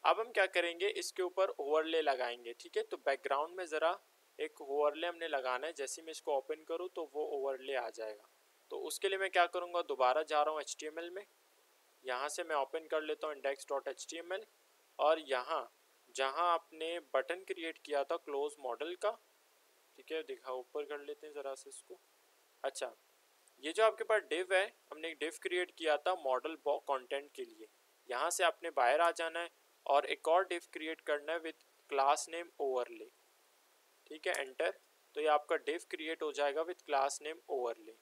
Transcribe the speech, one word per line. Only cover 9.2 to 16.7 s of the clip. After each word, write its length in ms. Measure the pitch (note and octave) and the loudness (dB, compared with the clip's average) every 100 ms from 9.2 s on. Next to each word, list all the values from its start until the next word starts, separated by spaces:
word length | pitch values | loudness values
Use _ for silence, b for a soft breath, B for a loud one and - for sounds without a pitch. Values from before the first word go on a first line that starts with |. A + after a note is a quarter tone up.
| F#3+ | 2
क्या 160 | F3+ F3 | 4 4
करूँगा, 340 | F3+ F3 F3 | 2 -2 -2
दोबारा 400 | E3+ C3 B2+ C3+ | -2 4 4 4
जा 180 | D#3 D3+ | 2 2
रहा 100 | D3 | 4
हूँ 80 | D#3 | 0
एचटीएमएल 480 | C#3 - D3+ D#3+ E3+ | -6 -8 -8 -8 -8
में, 160 | F#3 G#3 _ _ _ _ _ _ _ | -10 -14 _ _ _ _ _ _ _
यहाँ 260 | C3 B2 C#3+ | -4 -2 -2
से 140 | - | -2
मैं 120 | E3 | 0
open 320 | D3+ C3+ E3 D#3 | 2 2 -4 -2
कर 140 | D#3 | -2
लेता 260 | D#3 D3+ D#3 | 0 -4 -4
हूँ 80 | |
इंडेक्स 300 | C#3+ C3+ C#3 - | -2 -2 -4 -4
डॉट 180 | C#3 C3+ | -4 -4
एच 180 | C3 - | -8 -10
टी 80 | E3 | -10
एम 160 | E3+ | -6
एल, 120 | F#3+ A3 _ _ _ _ - | -8 -8 _ _ _ _ 2
और 200 | D3 D#3+ | 4 4
यहाँ 400 | C#3+ B2+ B2+ D#3+ A#2 _ _ _ _ | 2 -2 0 -4 -4 _ _ _ _
जहाँ 320 | - C3+ C#3+ F3 | -2 0 2 4
आपने 440 | E3+ - | 4 0